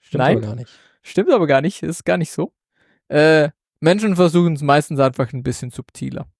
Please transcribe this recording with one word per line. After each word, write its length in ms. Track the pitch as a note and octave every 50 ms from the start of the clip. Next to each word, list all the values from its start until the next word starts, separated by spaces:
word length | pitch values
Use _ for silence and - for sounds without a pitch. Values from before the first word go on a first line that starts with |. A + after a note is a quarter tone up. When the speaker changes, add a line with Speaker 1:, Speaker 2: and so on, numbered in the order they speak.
Speaker 1:
Stimmt 200 | _ _ - C#3+ B2+
Speaker 2:
Nein. 120 | C#3 -
Speaker 1:
aber 100 | A2+ A2
gar 80 | G#2+ G#2+
nicht. 160 | A#2+ A#2+ _ _ _ _ _ _ _ _
Speaker 2:
Stimmt 280 | - - D#3 G#3 F#4
aber 160 | D4+ A3 E3+
gar 160 | D3 C#3 C3+ C#3+
nicht, 200 | - - - -
ist 220 | D#3+ E3 - -
gar 140 | - F3+ F3+
nicht 120 | D#3+ -
so. 220 | - - E3 - _ _ _ _ _ _ _ _ _ _ _ _
Äh, 400 | C#3+ D3 D3+ D#3+ D#3+ D#3 D3+ C#3+ - _ _ _ _ _
Menschen 340 | - D#3+ F3+ G#3 A3 G#3+ F#3+
versuchen's 440 | F3 F3+ E3+ D#3 F3 F3 E3+ D#3+ C#3 D3+
meistens 380 | C#3+ C#3+ D3 D3 - D#3 C#3
einfach 320 | C3+ C3 B2+ - C3+ A2+ -
ein 100 | B2+ B2+
bisschen 280 | B2+ A#2 - - B2
subtiler. 560 | - - B2 _ _ - B2+ C3+ - - - - _ _